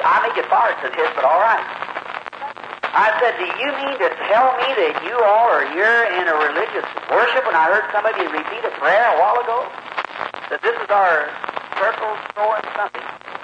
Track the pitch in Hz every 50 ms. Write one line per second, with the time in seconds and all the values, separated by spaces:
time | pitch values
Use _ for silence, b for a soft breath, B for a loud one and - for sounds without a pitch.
0 | - 160 185 214 240 233 214 185 - - - 214 233 208 165 - - 131 - -
1 | - - - - 170 156 160 185 214 226 214 - - - - - - - - -
2 | - - - - - - - - - - - - - - - - - - 143 160
3 | 202 220 214 233 247 226 - - 180 170 - 202 254 294 269 269 277 277 277 247
4 | 180 160 - - - 175 208 226 262 262 254 254 254 269 262 214 170 151 - -
5 | - 196 233 247 226 202 208 226 233 226 165 143 139 - 151 175 208 226 233 233
6 | 233 202 180 180 180 170 160 151 151 151 156 175 220 - 214 170 - - - -
7 | - - - 196 240 240 - 262 262 226 165 160 160 165 196 214 202 - - 208
8 | 208 220 - - 180 160 156 156 156 - 208 226 220 214 - - - 165 185 214
9 | 240 220 170 151 180 214 233 240 233 226 233 247 - - - - - - - -
10 | - - - - - - - - - - - - - 220 233 - 214 - 202 202
11 | 190 180 165 151 147 147 143 - - - - - - - - - 196 220 - -
12 | 220 214 208 202 - - - 208 208 214 220 214 220 214 214 208 208 - - -
13 | - - - - - - - -